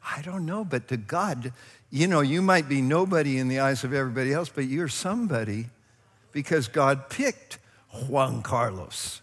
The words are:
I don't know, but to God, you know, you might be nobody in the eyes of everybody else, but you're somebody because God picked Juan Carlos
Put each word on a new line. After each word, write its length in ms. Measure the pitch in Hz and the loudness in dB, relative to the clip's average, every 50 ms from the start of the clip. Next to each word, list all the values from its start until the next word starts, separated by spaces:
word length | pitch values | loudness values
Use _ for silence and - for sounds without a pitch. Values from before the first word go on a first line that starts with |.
| _ - - | _ -8 -8
I 60 | - 147 | -8 -8
don't 240 | 180 180 190 175 | -8 -6 -4 -4
know, 180 | 156 180 214 220 | -2 -4 -4 -4
but 240 | 180 139 123 123 - | -2 -4 -4 -2 -2
to 80 | 131 | -6
God, 560 | 120 107 104 156 170 190 208 156 127 117 127 123 - - - - - _ _ | -6 -4 -2 -2 0 0 0 -2 -4 -6 -10 -10 -12 -20 -20 -20 -20 _ _
you 180 | - 135 156 190 | 0 0 2 4
know, 140 | 185 156 143 | 6 4 4
you 180 | 135 147 170 | 4 4 2
might 300 | 190 190 185 180 156 135 | 4 6 6 4 4 2
be 100 | 139 139 | 0 2
nobody 580 | 131 127 147 170 185 190 185 165 151 143 135 131 | 2 4 4 4 4 4 2 2 2 2 2 0
in 100 | 131 127 | 0 0
the 120 | 131 135 | 0 2
eyes 240 | 135 135 139 120 - | 2 2 2 0 -2
of 80 | 127 135 | -2 0
everybody 400 | 143 135 131 117 131 131 131 139 | 0 0 0 -2 -2 0 0 0
else, 160 | 160 175 151 | 0 -2 -4
but 160 | - - 139 | -4 -6 -4
you're 240 | 131 135 156 175 151 | -2 -2 -2 -4 -4
somebody 800 | - - - 180 196 240 240 208 151 117 110 107 104 107 113 120 - _ _ _ _ _ _ _ _ _ _ _ _ | -4 -4 -4 -4 -2 -2 -2 0 0 -2 -2 -2 -4 -6 -6 -8 -12 _ _ _ _ _ _ _ _ _ _ _ _
because 340 | 147 147 - 170 156 127 | -6 -2 2 2 2 0
God 440 | 104 - 156 143 135 139 135 135 - | 0 2 2 4 4 4 2 -2 -12
picked 480 | - - 269 277 - - - _ - - _ _ _ _ _ _ | -6 -2 -2 -2 -2 -4 -12 _ -18 -18 _ _ _ _ _ _
Juan 520 | - 110 127 135 127 139 135 131 120 117 104 | -12 -10 -8 -2 2 2 2 2 0 -4 -4
Carlos 760 | - 131 120 117 117 98 92 90 - - - - - - - | -2 0 0 0 0 -2 -6 -12 -10 -10 -8 -8 -8 -10 -12